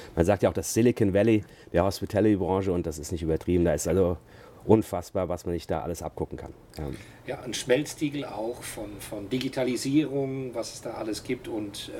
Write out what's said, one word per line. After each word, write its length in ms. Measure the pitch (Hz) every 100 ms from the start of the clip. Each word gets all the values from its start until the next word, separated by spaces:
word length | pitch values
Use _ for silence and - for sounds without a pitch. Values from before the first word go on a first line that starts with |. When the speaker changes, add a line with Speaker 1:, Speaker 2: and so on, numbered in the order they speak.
| - -
Speaker 1:
man 100 | 85
sagt 180 | 101
ja 60 | 98
auch 40 |
das 200 | 87 82
Silicon 400 | - 120 117 104
Valley 320 | 95 110 110 - - -
der 140 | 85 92
Hospitality-Branche 880 | - 95 101 107 101 87 95 98
und 120 | 87 82
das 140 | 76
ist 140 | 73
nicht 80 | 82
übertrieben. 400 | 80 80 - 87
Da 100 | 85
ist 140 | 76 -
also 300 | 87 90 90 - - - - -
unfassbar, 640 | 110 104 92 87 98 90
was 160 | 87 -
man 80 |
sich 120 | 85 -
da 140 | 85
alles 220 | 76 85
abgucken 340 | 78 - - -
kann. 140 | - - - -
Ja. 60 | 73 64 - - -
Speaker 2:
Ja, 140 | -
ein 120 | -
Schmelztiegel 680 | 104 - 127 151 - 151 143 -
auch 380 | 107 113 123
von, 260 | - - 104 101
von 300 | - 107 98
Digitalisierung, 1300 | 131 131 131 127 117 135 143 143 139 135 135 131 117
was 180 | 139 -
es 60 |
da 100 | 127
alles 320 | 117 110 104
gibt 240 | - 123 -
und, 420 | 110 104 98 - -